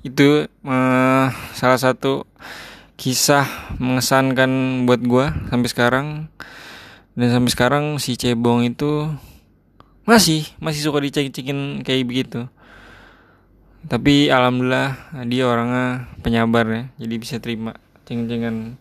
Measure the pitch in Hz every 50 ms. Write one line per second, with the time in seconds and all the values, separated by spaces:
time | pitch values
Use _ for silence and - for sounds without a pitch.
0 | _ 147 127 143 143 143 147 151 147 - _ _ _ 143 131 131 127 131 127 127
1 | 131 131 131 131 131 131 120 - - - - - - 127 131 123 127 131 127 -
2 | - 139 135 139 139 _ _ _ - - - - - - - - - _ _ -
3 | - 131 127 - - - 147 143 139 127 - - - - - - 123 127 127 127
4 | 123 - 139 135 131 135 131 131 131 131 131 131 131 131 131 127 123 123 123 117
5 | 123 123 120 123 135 151 160 - - - - 120 123 120 - - 123 120 120 131
6 | 139 151 151 151 156 156 _ _ - - - - - - - - - - - -
7 | _ _ _ - 120 120 120 123 123 120 - - 123 123 135 143 147 151 151 139
8 | - - 123 113 - 123 120 113 120 120 120 120 120 120 120 - 147 147 151 151
9 | 147 156 156 139 - - - - _ _ _ _ _ _ _ _ - _ _ _
10 | _ - 226 226 180 165 160 156 156 - - - - 160 156 147 147 156 143 147
11 | 143 143 135 151 143 135 - - 131 131 139 139 139 139 143 139 - - 131 131
12 | 131 120 123 127 127 - - 117 120 131 _ _ - - - - - - - -
13 | - - - _ _ _ _ _ _ _ _ _ _ _ _ _ - 160 143 117
14 | 123 143 143 143 143 147 135 131 123 123 123 127 127 127 131 131 131 135 131 127
15 | - - - 135 123 120 123 127 131 123 120 117 117 120 123 127 127 127 123 127
16 | 123 - - - - 123 117 117 113 113 113 120 117 110 110 113 120 131 - -
17 | 120 113 113 113 113 - 123 117 113 120 117 110 113 113 - - _ _ _ _
18 | _ - 123 117 117 113 120 117 117 117 113 113 110 113 123 127